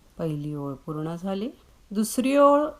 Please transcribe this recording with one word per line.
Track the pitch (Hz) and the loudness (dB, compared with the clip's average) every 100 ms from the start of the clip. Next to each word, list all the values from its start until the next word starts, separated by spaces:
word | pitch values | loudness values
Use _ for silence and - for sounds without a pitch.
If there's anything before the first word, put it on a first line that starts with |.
| _ - | _ -8
पहिली | 165 151 147 | -6 -4 -6
ओळ | 147 143 | -6 -8
पूर्ण | 135 - 151 156 | -8 -10 -8 -8
झाली. | 165 190 196 226 - _ _ - | -6 -6 -6 -6 -10 _ _ -8
दुसरी | 208 214 - 254 277 | -4 -2 0 2 6
ओळ | 285 285 302 - | 6 6 2 -6